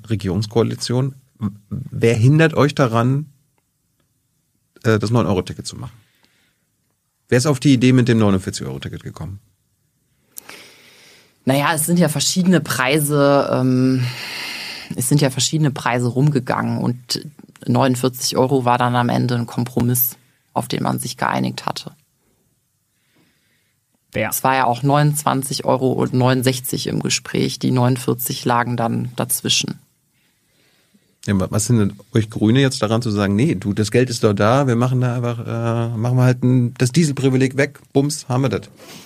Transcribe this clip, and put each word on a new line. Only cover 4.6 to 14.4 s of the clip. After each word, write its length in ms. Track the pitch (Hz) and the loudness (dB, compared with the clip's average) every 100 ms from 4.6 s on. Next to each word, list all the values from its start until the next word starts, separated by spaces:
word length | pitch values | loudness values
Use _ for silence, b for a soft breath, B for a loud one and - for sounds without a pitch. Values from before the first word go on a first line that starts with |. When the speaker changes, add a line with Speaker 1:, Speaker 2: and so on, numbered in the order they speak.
| _ _ | _ _
Speaker 1:
äh, 140 | 113 107 | 0 2
das 140 | 107 | 2
neun-Euro-Ticket 560 | 120 92 92 - 85 - | 0 2 0 -4 -8 -12
zu 80 | - | -14
machen? 160 | - - _ _ _ _ _ _ _ _ _ _ _ _ - | -16 -18 _ _ _ _ _ _ _ _ _ _ _ _ 0
Wer 80 | 123 | 2
ist 80 | 151 | 2
auf 140 | 139 | 2
die 140 | 147 | 4
Idee 200 | 127 127 | 4 6
mit 140 | 127 123 | 4 4
dem 100 | 113 | 4
neunundvierzig 480 | 104 95 101 - 67 | 4 2 -2 -8 -8
Euro 140 | 67 | -10
Ticket 240 | - - | -10 -12
gekommen? 360 | - - 80 98 _ _ _ _ _ _ _ _ _ B B B B B B B B B B B - | -14 -12 -12 -14 _ _ _ _ _ _ _ _ _ B B B B B B B B B B B -2
Speaker 2:
Naja, 300 | 139 147 156 | 0 0 0
es 100 | 160 | 0
sind 140 | 175 | 2
ja 100 | 156 | 2
verschiedene 500 | 143 - 185 180 170 | 0 -2 0 4 2
Preise, 880 | - - 127 151 147 147 143 139 - | 2 0 2 2 2 2 4 4 2
ähm, 520 | 127 127 127 131 131 123 B B B | 0 2 2 2 0 -2 B B B